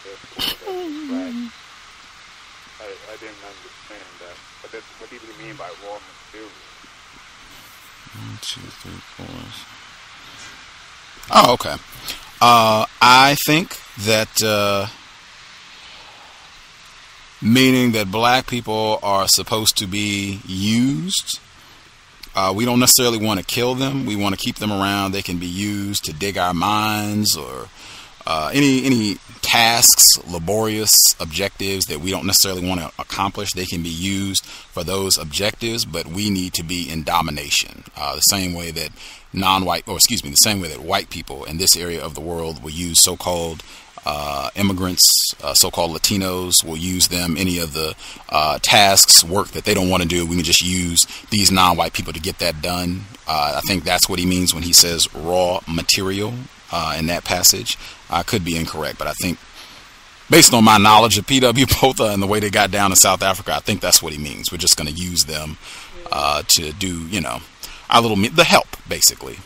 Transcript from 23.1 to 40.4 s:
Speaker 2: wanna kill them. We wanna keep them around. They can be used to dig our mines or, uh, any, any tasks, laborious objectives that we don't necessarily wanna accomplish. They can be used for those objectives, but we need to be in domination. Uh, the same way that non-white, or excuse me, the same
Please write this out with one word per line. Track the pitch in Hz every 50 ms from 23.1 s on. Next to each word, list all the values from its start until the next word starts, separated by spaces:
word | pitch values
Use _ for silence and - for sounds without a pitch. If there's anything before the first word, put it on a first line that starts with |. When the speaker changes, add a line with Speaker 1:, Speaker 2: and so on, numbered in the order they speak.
| 117
Speaker 2:
wanna | 110 104 110 107 95 87
kill | - - 123 120 123 127
them. | 127 135 135 139 139 131
We | 120 104
wanna | 101 101 101 98
keep | - - 123 113
them | - 104 107
around. | 104 98 98 98 101 101 98 95
They | 95 101
can | 98 - 90
be | 87 87
used | 90 87 95 101 104 104 101 101 101 101 - -
to | - 80
dig | 76 90 101 95
our | 98 90 90 90
mines | 85 85 101 104 107 107 107 107 107 104 104 104 104 107 104 -
or, | 78 71 62 65 64 57 - - - - - - - - - - - -
uh, | - 82 78 76 73 -
any, | 139 143 139 131 131 123
any | 135 127 117 107 104 95 - - - - -
tasks, | - - - 117 117 113 117 117 120 - - - - - - - -
laborious | - 87 87 82 85 101 110 110 110 107 107 107 104 - - - - - -
objectives | 92 85 76 85 98 98 - - 101 98 98 95 92
that | - 85 76
we | 78 95
don't | 95 87 69
necessarily | 95 95 - - 98 95 90 90
wanna | 90 92 90 80 - -
accomplish. | - 78 - - - 95 101 - - 104 92 -
They | 92 92
can | - - 87 82
be | 85
used | 82 82 90 98 98 98 98 98 95 - -
for | - - - - - - 92 87
those | 80 92 98 98 95 87
objectives, | 76 80 78 73 80 98 107 - - - 117 113 117 113
but | 104 80 85 78
we | 76 82 95 104 104
need | 98 92 90 92 -
to | - 85
be | 80 90 87 85 69
in | 80 80 76
domination. | - 85 85 80 82 76 73 73 71 - - - - - - - - -
Uh, | - 76 71 69
the | 73
same | - - 104 98 92 90 87
way | 85 85 85
that | 80 82 80 73 - - - - - - - - -
non-white, | 92 95 92 95 95 95 87 85 85 -
or | - 98
excuse | 80 - - 120 92 78
me, | 71
the | 71
same | -